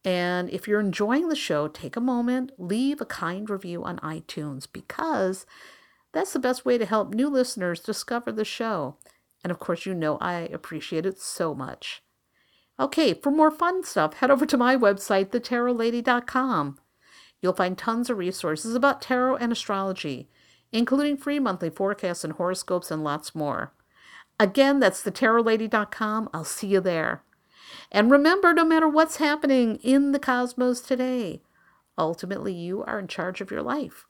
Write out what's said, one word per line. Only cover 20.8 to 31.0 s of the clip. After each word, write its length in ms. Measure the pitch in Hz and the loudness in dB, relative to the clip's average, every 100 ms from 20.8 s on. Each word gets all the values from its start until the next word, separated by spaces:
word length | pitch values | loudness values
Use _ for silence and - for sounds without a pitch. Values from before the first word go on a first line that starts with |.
| 240 269 294 285 | 2 2 2 -2
free 240 | - 294 | -2 0
monthly 300 | 247 180 165 | 0 -2 -4
forecasts 560 | - 196 202 185 175 160 | -2 -2 0 -4 -4 -8
and 80 | |
horoscopes 580 | 147 175 185 - 180 - | -4 -4 -4 -2 -4 -2
and 100 | 156 | -4
lots 320 | 151 151 - | -4 -4 -6
more. 380 | - 147 127 - _ _ _ - - - _ | -6 -4 -4 -8 _ _ _ -20 -20 -20 _
Again, 400 | 202 202 269 285 | 0 4 4 6
that's 200 | 214 185 | 4 2
the 80 | 208 | -6
tarot 340 | - 226 233 | 0 4 4
lady 260 | 226 220 220 | 4 2 2
dot 200 | 220 208 | 0 -2
com. 400 | - 214 220 214 | -4 -2 -2 -4
I'll 100 | 160 | -8
see 240 | 156 - 196 | -8 -6 2
you 140 | 196 | 2
there. 420 | 180 165 156 - _ _ _ _ - - - | 2 0 -2 -4 _ _ _ _ -20 -20 -2
And 180 | 202 226 | 4 8
remember, 420 | 277 302 381 359 | 8 8 6 6
no 120 | 339 330 | 6 6
matter 240 | 320 320 | 6 6
what's 260 | 302 320 - | 4 2 2
happening 600 | 294 302 302 262 233 214 | 0 2 4 4 4 0
in 340 | 240 269 285 | 4 4 4
the 80 | 277 | 0
cosmos 640 | 277 247 247 247 247 247 | 0 0 0 0 0 0
today, 600 | - 254 | -2 -2